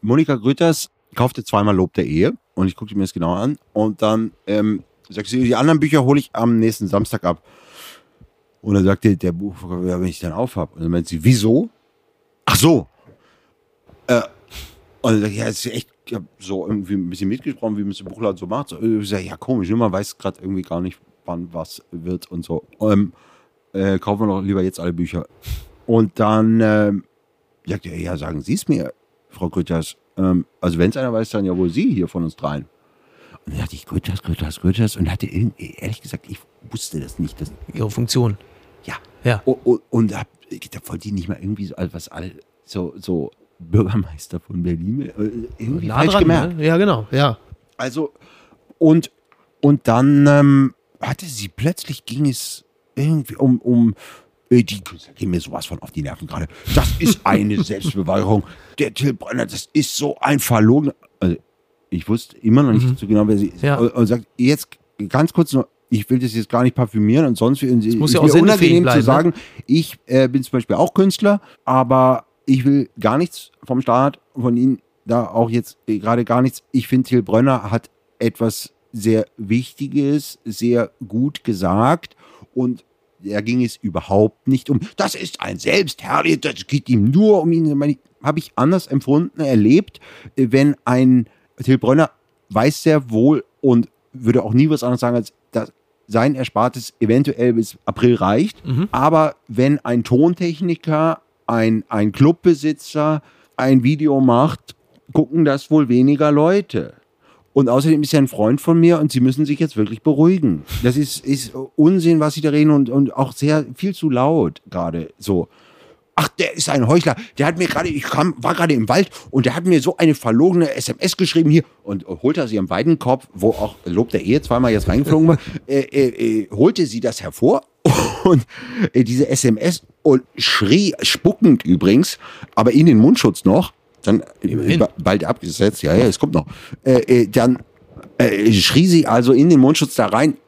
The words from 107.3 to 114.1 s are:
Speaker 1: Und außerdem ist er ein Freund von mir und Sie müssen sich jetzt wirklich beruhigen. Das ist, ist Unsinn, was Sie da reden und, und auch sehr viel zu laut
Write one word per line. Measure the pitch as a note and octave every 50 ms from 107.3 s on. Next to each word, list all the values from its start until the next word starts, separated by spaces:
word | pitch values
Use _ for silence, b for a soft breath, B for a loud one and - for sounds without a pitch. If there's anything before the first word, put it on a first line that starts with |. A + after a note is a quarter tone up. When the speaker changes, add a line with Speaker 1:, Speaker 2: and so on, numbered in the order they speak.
| b b b _ _
Speaker 1:
Und | C#3 C#3 A#2+
außerdem | A#2+ C3 C#3 D#3+ D#3+ D3+
ist | D3+ C3+ -
er | D3+
ein | C#3 B2
Freund | - A2 G#2 A2 B2+ C#3+
von | - - E3 E3+
mir | E3 E3+ E3+ D#3
und | D3+ D3+
Sie | - C3
müssen | B2 C3+ C3 C3+ D#3
sich | C#3 C#3+ C3+
jetzt | E3 D3 -
wirklich | A2 G#2+ F#2+ A2+ A2+
beruhigen. | _ D#3 D3 C3+ D#3 E3+ F#3+ F#3 D3+ A#2 F2 D2 D2 - - -
Das | A#2+ B2 B2
ist, | C#3+ D3 C3 - - -
ist | C3 C#3+ C3 B2 A2+ - C3 C3+ B2+ _
Unsinn, | - D3+ D#3+ F#3+ F#3+ D#3+ E3+ E3+ D#3
was | D3+ D3+ D3
Sie | D#3
da | D3 D#3
reden | C#3+ D3+ D3+ D3+
und, | D3+ C#3+ C#3 A#2
und | B2 C#3 C#3+ B2 -
auch | - C3+ C3
sehr | - - C#3 D3 D3+ D#3 C#3+ - C3+
viel | - - G3+ F#3+
zu | - -
laut | D#3